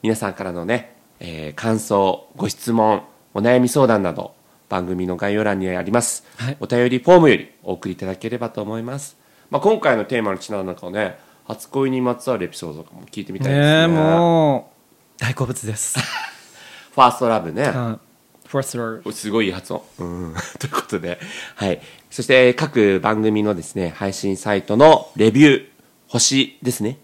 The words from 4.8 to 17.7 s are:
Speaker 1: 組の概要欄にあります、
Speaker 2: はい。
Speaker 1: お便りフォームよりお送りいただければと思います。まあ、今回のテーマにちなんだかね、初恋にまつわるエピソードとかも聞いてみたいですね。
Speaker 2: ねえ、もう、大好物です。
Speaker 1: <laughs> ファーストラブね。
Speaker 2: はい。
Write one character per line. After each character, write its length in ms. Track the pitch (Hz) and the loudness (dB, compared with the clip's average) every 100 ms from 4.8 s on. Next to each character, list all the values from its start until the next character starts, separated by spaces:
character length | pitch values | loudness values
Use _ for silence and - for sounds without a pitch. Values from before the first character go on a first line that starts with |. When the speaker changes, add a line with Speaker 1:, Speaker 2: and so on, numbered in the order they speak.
Speaker 1:
組 220 | 90 90 90 | -4 -4 -4
の 100 | 87 | -4
概 180 | 101 | -2
要 100 | 104 | 0
欄 160 | 104 98 | 0 -2
に 80 | 95 | -4
あ 120 | 90 | -4
り 120 | 87 | -2
ま 100 | 120 | -2
す、 220 | 120 - _ - | -2 -8 _ -10
Speaker 2:
は 120 | 117 | -8
い。 60 | 143 | -8
Speaker 1:
お 80 | - | -2
便 220 | 120 123 | 0 2
り 100 | 123 | 2
フ 100 | 165 | 6
ォ 100 | 180 | 8
ー 20 | |
ム 100 | 156 | 8
よ 60 | 104 | 4
り 160 | - _ | -2 _
お 120 | - | -10
送 120 | 90 - | -8 -8
り 60 | |
い 20 | 90 | -8
た 100 | 95 | -8
だ 100 | 95 | -8
け 140 | 113 | -8
れ 80 | 120 | -8
ば 120 | 117 | -8
と 120 | 117 | -8
思 160 | 107 113 | -8 -8
い 20 | |
ま 160 | 117 139 | -8 -12
す。 180 | - _ _ _ _ | -14 _ _ _ _
ま 100 | 139 | 0
あ、 20 | |
今 180 | 185 220 | 0 2
回 160 | 147 113 | 2 0
の 80 | |
テ 140 | 104 123 | 0 -2
ー 40 | |
マ 80 | 107 | -2
に 80 | 92 | -4
ち 100 | - | -6
な 100 | 104 | -8
ん 60 | 92 | -6
だ 80 | |
か 160 | 87 90 | -10 -8
ね、 280 | 101 98 - - _ - | -6 -6 -8 -20 _ -14
初 220 | 113 - | -14 -8
恋 240 | 139 135 | -4 -2
に 80 | 131 | 0
ま 160 | 123 120 | -2 -4
つ 120 | - | -4
わ 60 | 117 | -4
る 80 | 107 | -6
エ 20 | |
ピ 100 | - | -10
ソ 120 | 82 | -12
ー 40 | |
ド 80 | 76 | -14
と 80 | - | -18
か 60 | - | -20
も 60 | |
聞 200 | - - | -18 -14
い 20 | |
て 80 | 98 | -12
み 60 | 98 | -6
た 60 | |
い 40 | 131 | 0
で 40 | |
す 60 | 139 | 2
ね。 40 | |
Speaker 2:
ね 180 | 147 156 | 4 4
え、 20 | 165 | 4
も 840 | 160 156 165 170 165 151 139 - _ _ _ _ - | 2 2 4 4 4 2 0 -4 _ _ _ _ -8
う、 20 | |
大 140 | 113 | -6
好 120 | 127 123 | -4 -4
物 180 | 120 | -6
で 120 | 107 107 | -8 -6
す。 240 | - 131 | -6 -6
Speaker 1:
<laughs> 880 | - - - - - - - - - | -6 -8 -10 -16 -20 -20 -20 -20 -8
フ 60 | - | 4
ァ 100 | 123 | 4
ー 60 | 117 | 4
ス 40 | |
ト 80 | 120 | 0
ラ 100 | 110 | 0
ブ 140 | 82 | -2
ね。 100 | 87 | -2
Speaker 2:
は 60 | |
い。 40 | 139 | -2